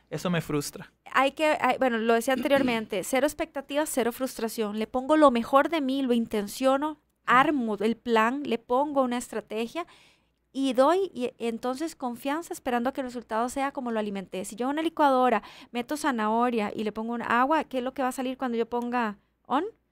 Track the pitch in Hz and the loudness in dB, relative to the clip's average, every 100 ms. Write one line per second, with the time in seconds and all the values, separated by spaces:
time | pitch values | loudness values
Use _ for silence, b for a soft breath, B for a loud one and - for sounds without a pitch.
0 | _ 156 185 175 - 147 - - 165 _ | _ -6 -2 -2 -2 -4 -4 -10 -16 _
1 | - - 269 269 311 311 254 254 262 233 | -2 0 2 2 0 2 0 2 2 2
2 | 226 233 233 262 277 277 262 226 220 202 | 2 2 2 0 2 2 4 0 -4 -6
3 | - 262 285 - 311 285 277 285 302 - | -2 0 0 -2 -8 -8 -6 -4 -2 0
4 | 226 240 262 - 226 220 214 208 214 254 | -2 -2 -6 -6 -6 -4 -4 -4 -4 -4
5 | 262 311 294 240 226 269 302 330 269 269 | 2 6 6 6 4 4 4 0 -2 -2
6 | 269 240 226 214 202 - 262 269 302 311 | 0 0 0 -4 -6 -2 0 2 -2 -6
7 | _ _ - 240 277 302 226 208 220 233 | _ _ 2 4 4 2 -2 0 0 0
8 | - 226 220 269 277 233 - 247 294 285 | 0 2 2 0 -4 -6 -2 0 2 0
9 | 254 240 240 226 202 214 233 320 349 b | 0 -2 -6 -10 -8 -6 -6 -6 -10 b
10 | b b b _ _ 254 269 233 269 359 | b b b _ _ -2 0 4 4 4
11 | 392 - 247 - 233 226 247 262 320 - | 0 -4 -8 -6 -6 -4 -6 -4 -6 -6
12 | 254 240 277 294 339 339 - 240 240 269 | -8 -6 -4 -4 -6 -8 -4 -2 -2 -4
13 | 254 240 - 220 247 262 269 277 247 226 | -6 -8 -6 -4 -2 -2 -4 -4 -4 -2
14 | 214 196 185 185 190 202 247 294 330 - | -2 -4 -6 -8 -8 -6 -4 -2 -2 2
15 | 294 262 254 220 B B B 240 240 294 | 4 6 4 2 B B B -8 -6 -2
16 | 302 240 214 226 240 233 208 - 214 208 | -2 0 0 2 2 0 -2 -4 -6 -6
17 | 220 233 - 233 262 311 262 262 247 262 | -6 -4 0 2 4 2 0 -4 -4 -2
18 | 254 254 254 254 262 233 226 240 240 247 | -2 -2 -6 -4 -4 -2 -2 -2 -2 -2
19 | 226 202 _ _ - 262 392 - _ | -2 -6 _ _ -4 -2 -2 -8 _